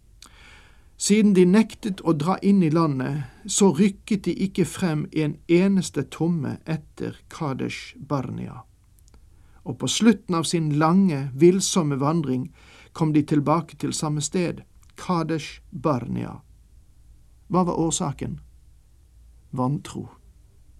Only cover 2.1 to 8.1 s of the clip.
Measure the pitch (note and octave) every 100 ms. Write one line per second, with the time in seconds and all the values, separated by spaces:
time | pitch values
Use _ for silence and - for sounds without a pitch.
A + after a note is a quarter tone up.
2.1 | D#3+ D#3 F#3 G3+ G3+ D#3+ E3 D#3+ C3+ C3+
3.1 | D3 - - G#3 - G3 C#3+ G3+ - -
4.1 | G3+ F3+ - F#3+ - D#3 - F#3 D3+ D3+
5.1 | D#3 D3+ D3 - E3+ G3 F#3+ - D3 C3
6.1 | - D#3+ E3+ A#2+ A2+ - D#3+ - - A2+
7.1 | - - - D3+ B2+ B2 - - - C#3